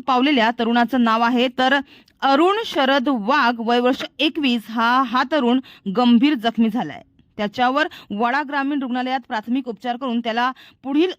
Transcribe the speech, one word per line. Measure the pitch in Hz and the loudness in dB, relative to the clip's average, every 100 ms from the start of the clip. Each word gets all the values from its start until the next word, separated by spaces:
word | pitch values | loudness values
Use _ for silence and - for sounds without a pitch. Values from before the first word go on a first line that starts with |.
| 254 | -2
पावलेल्या | 254 262 277 220 240 | 0 2 2 0 0
तरुणाचं | 226 240 240 262 | 0 0 0 2
नाव | 233 226 | 2 2
आहे, | 233 247 254 | 2 2 0
तर | 247 254 269 269 - _ _ | 0 2 2 -2 -14 _ _
अरुण | 254 277 349 403 453 | 2 4 4 2 -2
शरद | 349 262 277 254 | 0 2 2 0
वाघ | 262 196 285 240 240 | -2 0 2 2 0
वय | 226 240 | 0 2
वर्ष | 247 269 311 - | 2 0 -6 -4
एकवीस | 302 - 277 240 214 | -2 0 0 -2 -4
हा, | 226 233 254 | -2 2 2
हा | 262 247 269 | 0 -2 0
तरुण | 311 240 254 - - 196 190 | 0 2 0 -2 -12 -6 0
गंभीर | 247 240 277 | 4 4 4
जखमी | 294 226 226 226 | 0 -2 0 0
झालाय. | 220 165 113 - _ _ - | 0 -6 -10 -20 _ _ -8
त्याच्यावर | 208 226 247 269 208 - - | -6 0 0 0 -2 -6 -12
वाडा | 202 240 269 285 | -4 -2 -2 -2
ग्रामीण | 285 277 294 | -4 -2 -4
रुग्णालयात | 262 247 254 262 240 | -4 -4 -4 -6 -6
प्राथमिक | 226 214 254 254 | -8 -4 -4 -4
उपचार | 208 247 240 | -8 -8 -6
करून | 269 233 | -4 -4
त्याला | 233 226 247 247 - _ | -4 -2 -4 -4 -16 _
पुढील | 254 285 370 | -4 0 0